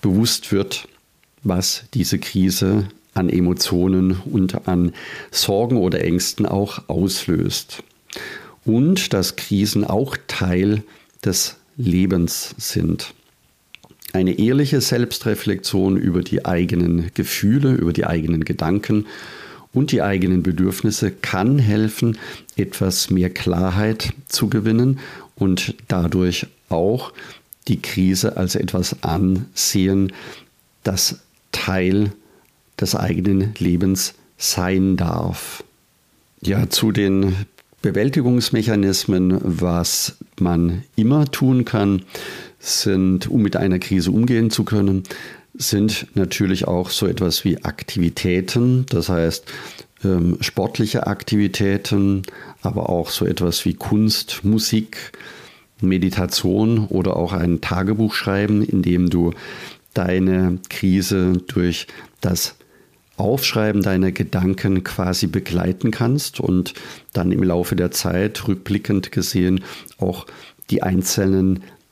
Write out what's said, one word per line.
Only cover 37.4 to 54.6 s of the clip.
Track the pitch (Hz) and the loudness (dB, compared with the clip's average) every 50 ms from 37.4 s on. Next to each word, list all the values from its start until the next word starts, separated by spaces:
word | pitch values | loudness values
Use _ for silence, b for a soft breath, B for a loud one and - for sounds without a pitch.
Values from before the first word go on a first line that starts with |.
| 104 - _ _ - _ _ _ | -4 -8 _ _ -20 _ _ _
Bewältigungsmechanismen, | - 101 85 98 110 139 135 160 120 123 123 123 117 - 123 113 110 117 107 101 98 98 95 - - - 95 92 92 92 92 - - | -2 0 0 2 0 2 2 2 2 2 2 2 2 0 0 0 2 2 2 4 4 2 2 0 0 2 2 4 4 4 2 2 0
was | 92 82 82 90 87 85 87 85 - - - - - - - - _ - - | -2 -2 0 0 0 2 0 0 -2 -2 -4 -4 -6 -8 -12 -18 _ -4 -2
man | 92 85 85 85 85 85 87 92 - - - | 0 2 2 2 2 0 0 -2 -6 -6 -2
immer | 113 107 120 143 151 147 | 0 2 4 4 4 2
tun | 135 - - 139 131 131 127 117 | 2 0 0 2 2 4 2 0
kann, | - - 107 101 101 98 92 - B B B B B B B B B B B | 0 0 0 2 2 2 0 -2 B B B B B B B B B B B
sind, | - - - - - 107 92 95 95 92 95 90 95 | -6 -4 -2 -2 0 0 2 2 2 2 2 0 0
um | - - 123 | 0 2 2
mit | 104 98 - | 2 2 2
einer | 92 95 95 92 90 | 0 2 2 0 0
Krise | - - 98 92 85 92 | 0 0 0 0 2 2
umgehen | - 107 120 123 123 113 117 113 | 2 2 2 2 2 2 2 2
zu | - - 101 | 0 0 -2
können, | - 107 104 98 98 95 95 95 B B B B B B B B B B | 0 2 2 2 2 2 0 -2 B B B B B B B B B B
sind | - - - 107 101 104 110 107 - - - - | -6 -4 0 0 2 2 2 0 -2 -6 -4 -2
natürlich | 101 92 87 - - 104 92 95 92 - | 0 0 0 0 0 0 0 0 0 0
auch | - 87 90 90 - | 0 0 0 -2 -2
so | - - 107 | -2 -2 0
etwas | 90 - - 95 85 78 - - | 0 0 0 0 0 0 0 0
wie | 92 80 - - | 0 0 0 -4
Aktivitäten, | - - - - - - 98 87 85 - - - 92 90 92 92 - - 120 120 127 127 127 127 - | -8 -8 -8 -10 -6 -2 0 0 0 0 -2 -2 0 0 0 0 0 0 2 2 4 2 2 0 0
das | - 85 78 - | -2 -2 0 0
heißt, | 90 82 82 82 82 - - B B B B B B B B B B - - | 0 2 2 0 0 -4 -8 B B B B B B B B B B -4 0
ähm, | 98 92 87 85 87 87 - | 0 2 2 2 2 0 0
sportliche | - - - - 95 110 - - 110 107 - 117 - | -4 -4 -2 -2 -2 -2 0 -2 -2 0 0 -2 0
Aktivitäten, | - 101 - - - 110 104 101 95 - - 101 98 98 101 - - 104 101 98 98 98 98 95 B B B B B B B | -2 -4 -4 -4 -2 0 2 2 2 0 0 0 0 0 -2 -2 0 0 2 2 2 2 0 -2 B B B B B B B
aber | - 98 - 98 - - | -4 -2 -2 -2 -2 -2
auch | 87 85 82 - | -2 -2 -2 -4
so | - - 92 | -4 -2 -2
etwas | 90 87 - 90 85 82 - - | -2 0 0 0 -2 -2 -2 -2
wie | 92 90 | -2 -4
Kunst, | - - - 110 107 110 107 104 - - - - - - | -4 -2 0 2 2 2 2 0 -2 -4 -8 -8 -2 0
Musik, | 101 110 107 | 0 2 2